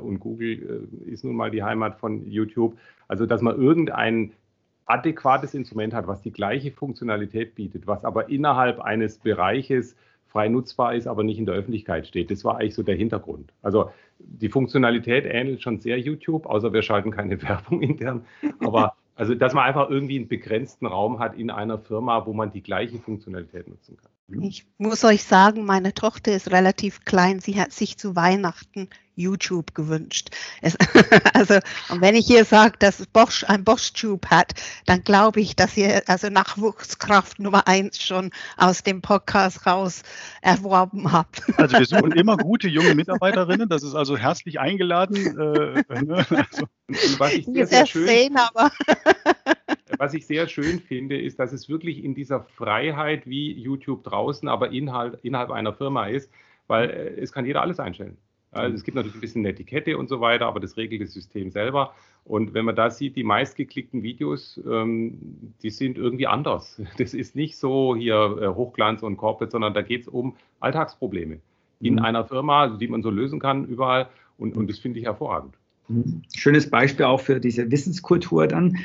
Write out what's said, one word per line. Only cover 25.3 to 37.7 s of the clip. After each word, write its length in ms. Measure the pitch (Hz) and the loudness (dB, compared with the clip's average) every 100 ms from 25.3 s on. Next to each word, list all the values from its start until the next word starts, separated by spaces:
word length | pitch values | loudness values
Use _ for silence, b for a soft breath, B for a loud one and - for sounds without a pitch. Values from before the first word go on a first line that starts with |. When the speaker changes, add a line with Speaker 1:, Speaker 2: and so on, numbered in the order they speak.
| 190 196 214 202 | 8 8 6 0
Speaker 2:
meine 260 | 190 185 | 0 0
Tochter 400 | - 220 - - | -2 -4 -2 -2
ist 160 | 196 185 | -2 2
relativ 540 | 180 185 - 202 - | 4 4 2 -4 -6
klein. 360 | - 190 180 190 | 0 2 4 2
Sie 200 | 190 202 | -2 -2
hat 100 | 185 | -2
sich 280 | - 214 - | -4 -8 -6
zu 180 | 208 180 | -6 0
Weihnachten 720 | 175 190 185 - - - 190 b b | 2 2 0 -6 -12 -12 -12 b b
YouTube 600 | - 180 196 - 180 160 | -6 -4 -4 -4 -4 -4
gewünscht. 560 | - 156 160 - - - B B B | -8 -4 -4 -4 -8 -8 B B B
Es, 120 | 165 - | -2 2
<laughs> 560 | 180 330 - - - | 6 8 8 8 8
also, 220 | - 196 202 B B B | 6 6 6 B B B
und 100 | 180 | 4
wenn 140 | 180 | 6
ich 160 | 226 220 | 6 8
ihr 160 | 240 214 | 8 10
sag, 340 | 214 220 - | 8 8 6
dass 240 | 202 - 190 | 2 2 2
Bosch 380 | 220 247 - | 6 6 4
ein 180 | - 208 | 0 2
Bosch-Tube 680 | 196 240 - - 220 196 - | 4 2 0 -6 -4 -4 4
hat, 240 | 170 - B B B - | 4 4 B B B 0
dann 180 | 180 | 2
glaube 360 | - 202 220 214 | 6 6 6 4
ich, 120 | 196 | 0
dass 220 | - 185 - | 2 0 2
ihr 260 | 202 202 - | 2 2 2
also 240 | 180 208 | 0 2
Nachwuchskraft 1080 | 196 190 - 214 - - - - 202 - - | 0 0 -2 -4 -4 -10 -10 2 4 2 -4
Nummer 280 | 202 202 | 2 4
eins 340 | - | 4